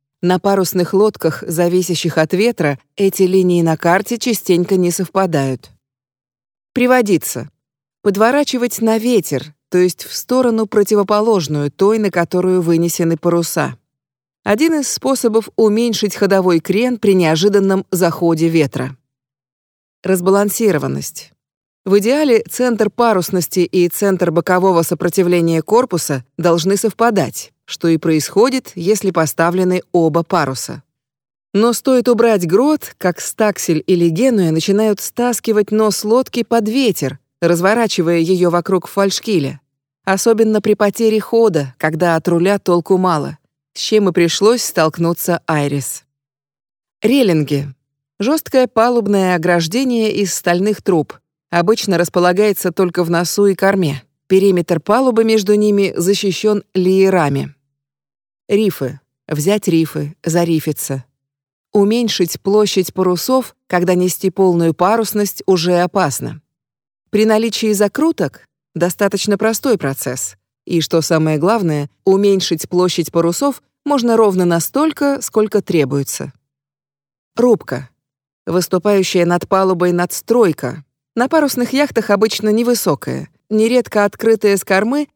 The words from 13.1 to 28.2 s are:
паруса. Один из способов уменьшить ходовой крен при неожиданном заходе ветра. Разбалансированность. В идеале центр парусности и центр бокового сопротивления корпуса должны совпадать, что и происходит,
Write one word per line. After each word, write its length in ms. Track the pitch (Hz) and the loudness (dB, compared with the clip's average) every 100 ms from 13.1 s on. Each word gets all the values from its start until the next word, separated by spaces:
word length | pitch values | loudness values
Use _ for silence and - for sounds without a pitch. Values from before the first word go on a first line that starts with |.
| 165 | 0
паруса. 600 | 175 170 165 170 135 127 _ _ _ _ _ _ | 0 0 0 -2 -4 -6 _ _ _ _ _ _
Один 380 | 196 208 320 311 | -2 2 2 0
из 100 | 262 | -2
способов 600 | - 262 262 233 220 214 | -4 -2 0 0 0 -2
уменьшить 640 | - 220 214 240 214 208 - | 0 2 2 0 -2 -4 -2
ходовой 440 | 196 190 180 170 | 0 2 2 2
крен 380 | - 196 247 233 | 0 0 0 0
при 160 | 208 | 2
неожиданном 680 | 185 165 160 202 202 196 190 - | 2 2 2 2 2 2 0 -2
заходе 560 | 180 175 160 170 165 165 | -2 -2 0 0 2 2
ветра. 480 | 165 143 147 131 135 _ _ _ _ _ _ _ _ _ _ | 2 0 -2 -8 -12 _ _ _ _ _ _ _ _ _ _
Разбалансированность. 1300 | 180 190 180 196 208 - 220 156 135 139 143 - - _ _ _ _ _ | -2 0 2 2 0 0 0 0 -2 -6 -10 -14 -20 _ _ _ _ _
В 160 | 196 202 | 0 2
идеале 420 | 202 285 294 226 - | 2 2 2 0 0
центр 420 | - 247 226 214 | -4 -2 0 -2
парусности 680 | - 233 196 170 185 165 185 | 0 0 0 0 -4 -2 -2
и 280 | 175 190 175 | 0 0 0
центр 440 | - 202 190 - | 0 -2 0 0
бокового 500 | 160 165 180 190 170 | 0 0 2 2 2
сопротивления 800 | 165 170 175 196 180 175 165 165 | 0 -2 -2 0 2 2 2 0
корпуса 640 | - 226 254 170 - 135 - - | 0 0 2 -2 -4 -6 -8 -4
должны 400 | 170 170 165 196 | 0 0 0 0
совпадать, 760 | 220 - 233 202 127 - - _ | -2 0 0 0 -2 -6 -16 _
что 220 | - - 170 | -18 -4 0
и 80 | 160 | 0
происходит, 760 | 165 156 | 0 -2